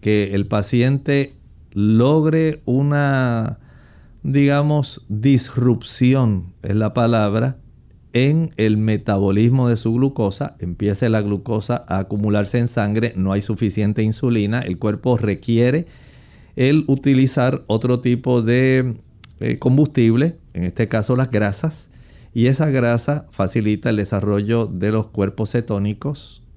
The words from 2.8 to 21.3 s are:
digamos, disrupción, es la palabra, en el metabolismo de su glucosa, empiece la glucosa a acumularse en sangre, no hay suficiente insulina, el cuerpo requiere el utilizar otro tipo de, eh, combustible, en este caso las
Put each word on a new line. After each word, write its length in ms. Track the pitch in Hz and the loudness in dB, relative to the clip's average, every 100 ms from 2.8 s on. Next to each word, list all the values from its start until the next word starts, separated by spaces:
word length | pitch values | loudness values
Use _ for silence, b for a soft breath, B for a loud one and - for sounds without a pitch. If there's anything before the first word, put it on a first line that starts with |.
| 143 147 143 135 127 117 110 - b b b b b b | 2 0 0 0 0 -2 -4 -8 b b b b b b
digamos, 840 | - 139 143 143 147 147 139 - - | -2 2 2 2 2 0 -2 -8 -8
disrupción, 1500 | 107 127 135 - - 123 117 - - 127 135 123 98 87 - | -2 2 2 2 0 2 0 -4 0 2 4 2 0 -4 -12
es 140 | - 104 | -4 0
la 180 | 107 | 0
palabra, 640 | 123 117 113 104 107 127 127 - - - - - | 0 2 2 2 0 -2 -4 -14 -20 -20 -20 -6
en 400 | 120 135 156 160 - | 0 2 2 -2 0
el 180 | 110 107 | 0 2
metabolismo 920 | 110 107 - 98 98 98 113 131 123 | 0 0 0 0 2 4 4 4 2
de 80 | 117 | 0
su 160 | 113 | 0
glucosa, 600 | 117 135 139 104 95 - - | 0 0 0 -4 -2 -8 -8
empiece 480 | 87 87 104 95 123 | -10 -4 -2 0 0
la 120 | 110 | 0
glucosa 600 | 104 101 - 107 - 120 - | 0 -4 -4 -6 -2 -6 -2
a 100 | 95 | -4
acumularse 600 | 92 107 104 104 101 123 | -4 -4 0 0 0 -2
en 100 | 117 | -2
sangre, 440 | - 104 107 113 92 | -2 -2 0 -2 -2
no 160 | 95 | -2
hay 80 | 98 | -2
suficiente 600 | - 107 110 95 104 107 | -2 -2 -2 0 -2 0
insulina, 580 | 110 110 131 117 101 117 | -2 -2 -2 0 0 -2
el 180 | 110 90 | -4 -4
cuerpo 380 | 110 104 123 120 | -4 -2 -2 0
requiere 680 | 104 98 - 117 120 147 170 B B B B B B | 0 -4 -2 0 2 0 -4 B B B B B B
el 300 | - 131 156 143 | -2 2 2 2
utilizar 760 | 139 139 131 131 143 127 - - | 0 2 2 2 2 0 -2 -2
otro 340 | 110 123 123 | -2 0 0
tipo 420 | 127 120 127 123 | 0 -2 0 0
de, 540 | 113 123 131 131 127 113 - - - - | 2 2 4 2 0 -6 -14 -20 -20 -8
eh, 180 | 117 117 | -6 -2
combustible, 800 | 135 135 147 - 113 117 156 170 - | 2 2 2 2 2 4 0 -4 -14
en 120 | 87 | -6
este 240 | 90 - 113 | -6 -2 -2
caso 280 | 110 107 123 | -2 0 0
las 140 | 131 | 0